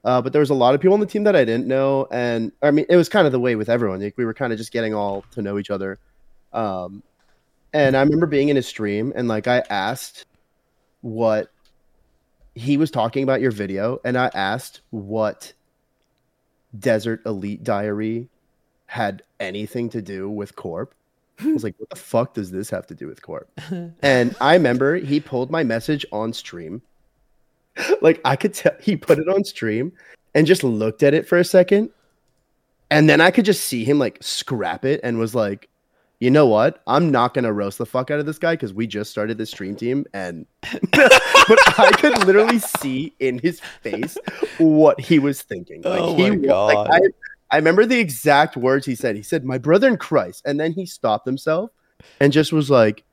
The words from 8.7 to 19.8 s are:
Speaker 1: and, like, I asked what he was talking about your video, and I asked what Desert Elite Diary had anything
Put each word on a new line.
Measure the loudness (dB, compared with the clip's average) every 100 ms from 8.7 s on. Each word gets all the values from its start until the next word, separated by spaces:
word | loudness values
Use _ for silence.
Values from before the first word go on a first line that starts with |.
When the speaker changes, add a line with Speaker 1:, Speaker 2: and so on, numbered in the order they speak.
| -8 -6 -4 -6 -6
Speaker 1:
and, | -4
like, | -4 -2
I | -2 -2
asked | -4 -4 -8 -14 -20 -20 _ _ _ _ _ _ _
what | -12 -2 0 0 -4 _ _ _ _ _ _ _ _ _ _
he | -10 -2 0
was | 0
talking | -2 -2 -2
about | -2 0
your | -2
video, | -4 -6 -4 -4 -4 -4
and | -2
I | -2 -2
asked | -4 -4 -10 -20 _
what | -14 -8 -4 -4 -6 -20 _ _ _ _ _ _ _ _ _ _ _ _ -6
Desert | -2 0 -2 -6 -8
Elite | -8 -8 -8
Diary | -4 -4 -4 -4 -6 -8 -12 _ _ _ _ _ _
had | -6 -6 -6 _ _
anything | -12 -10 -10 -8